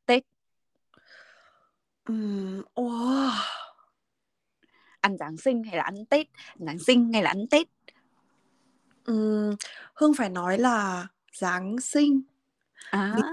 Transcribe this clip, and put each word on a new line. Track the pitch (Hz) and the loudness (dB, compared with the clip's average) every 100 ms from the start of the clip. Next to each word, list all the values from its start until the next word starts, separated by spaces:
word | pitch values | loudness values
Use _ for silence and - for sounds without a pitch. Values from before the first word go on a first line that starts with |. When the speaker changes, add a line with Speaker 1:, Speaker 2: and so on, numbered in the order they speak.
| - | 2
Speaker 1:
Tết. | 247 - _ _ _ _ _ _ _ _ - - _ _ _ _ _ _ _ | 2 2 _ _ _ _ _ _ _ _ -20 -20 _ _ _ _ _ _ _
Speaker 2:
Ừm, | - 220 214 202 190 190 - | -10 -6 -4 -6 -6 -10 -10
wow. | - 247 233 240 269 269 214 - - - _ _ _ _ _ _ _ _ _ _ _ _ _ | -6 -4 -2 -2 0 0 -2 -6 -8 -14 _ _ _ _ _ _ _ _ _ _ _ _ _
Speaker 1:
Ăn | 202 190 | -2 -2
Giáng | 147 160 | -8 -4
sinh | 269 240 | -2 -2
hay | 220 175 | -4 -4
là | |
ăn | 147 196 214 | -4 -6 -2
Tết? | 294 302 - - - | 0 -2 -12 -20 -12
Giáng | 160 165 | -10 -4
sinh | 202 254 233 | 4 4 4
hay | 226 | 2
là | 180 | 0
ăn | 190 220 | 0 2
Tết? | 294 330 _ _ _ _ _ _ _ _ _ _ _ _ _ | 2 0 _ _ _ _ _ _ _ _ _ _ _ _ _
Speaker 2:
Ừm, | - 220 214 214 208 208 - - - | -2 0 2 2 0 -4 -8 -14 -12
Hương | - 302 | 2 4
phải | 285 214 | 4 0
nói | 180 175 196 | -2 0 2
là | 247 233 202 180 185 _ _ | 4 2 0 -4 -8 _ _
Giáng | - 185 180 185 233 | -6 -2 -2 -4 -6
sinh. | - 294 294 269 262 _ _ _ _ _ - | 0 2 4 4 0 _ _ _ _ _ -6
Speaker 1:
À. | 196 196 220 | -2 -2 0
Speaker 2:
Vì | - | -2